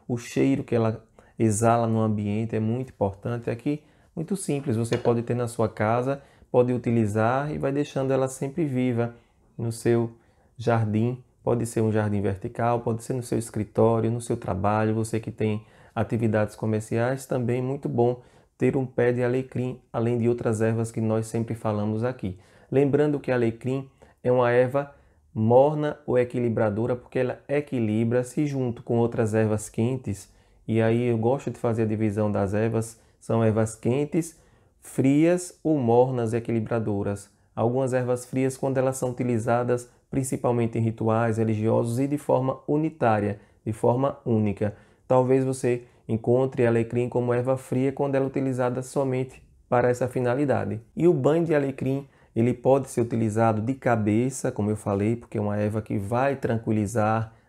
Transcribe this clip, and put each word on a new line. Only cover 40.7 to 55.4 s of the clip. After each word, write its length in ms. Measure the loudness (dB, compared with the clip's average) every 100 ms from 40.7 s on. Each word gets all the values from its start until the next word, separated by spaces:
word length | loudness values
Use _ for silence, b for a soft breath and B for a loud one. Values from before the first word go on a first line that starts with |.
| 0
em 40 |
rituais 560 | -2 0 0 2 0 0
religiosos 600 | 0 0 2 2 0 -2
e 80 | -2
de 120 | -2
forma 420 | 0 0 0 -4 -2
unitária, 720 | -2 -2 0 2 2 0 -4 B B
de 80 | -8
forma 460 | 0 2 2 0 -2
única. 520 | 0 2 2 -2 -4 -6 B B 0
Talvez 360 | 2 4 2
você 420 | 2 0 0 -2 B B -4
encontre 600 | -2 2 2 2 2 2
alecrim 420 | 2 0 -2 -2
como 240 | -2 0
erva 240 | 0 0 -2
fria 340 | -2 -2 0
quando 240 | -2 -2
ela 120 | 0 -2
é 20 |
utilizada 540 | -2 -2 0 -2 -2
somente 600 | -4 -2 0 -2 -4 -10 -20 _ _
para 200 | 2 2
essa 180 | 2 -2
finalidade. 760 | 0 0 0 0 0 -2 -6 -8
E 140 | 2 4
o 60 |
banho 320 | 4 4 2 2
de 80 |
alecrim, 520 | 2 0 -2 -4 -4 -6 b b 0
ele 160 | 0
pode 380 | 2 4 4 2
ser 100 | -2
utilizado 600 | -2 0 0 2 2 2
de 120 | -2
cabeça, 800 | -2 0 2 2 2 0 -2 -4
como 180 | -2 -2
eu 60 | -2
falei, 400 | -2 0 0 -2
porque 220 | -6
é 20 | -4